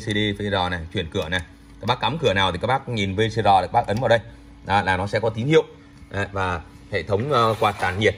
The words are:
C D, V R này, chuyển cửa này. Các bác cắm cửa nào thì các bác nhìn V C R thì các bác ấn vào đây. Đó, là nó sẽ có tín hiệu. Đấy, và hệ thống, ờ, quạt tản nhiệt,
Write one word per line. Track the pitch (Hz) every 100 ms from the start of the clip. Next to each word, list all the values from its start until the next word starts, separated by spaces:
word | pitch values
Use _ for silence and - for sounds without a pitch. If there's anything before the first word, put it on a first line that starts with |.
| 110
C |
D, | 104 107 101
V |
R | 104 98 90
này, | 87 80
chuyển | 98 80
cửa | - 76
này. | 90 - - - -
Các | 98
bác | -
cắm | 113 156
cửa | 127
nào | 98 95
thì | 85
các | 110
bác | 135 -
nhìn | 117 95 92
V |
C | 110
R | 113
thì |
các | 101 95 90
bác | 120 -
ấn | 107
vào | 117
đây. | 113 - - - - -
Đó, | 101
là | 90 92
nó | 101
sẽ | 110
có | 113
tín | 113 139
hiệu. | 156 151 - - - -
Đấy, | 98 98
và | 98 92 85 - - -
hệ | 98
thống, | 82 101 143
ờ, | 127 113 107
quạt | 107 95
tản | 95 92
nhiệt, | 104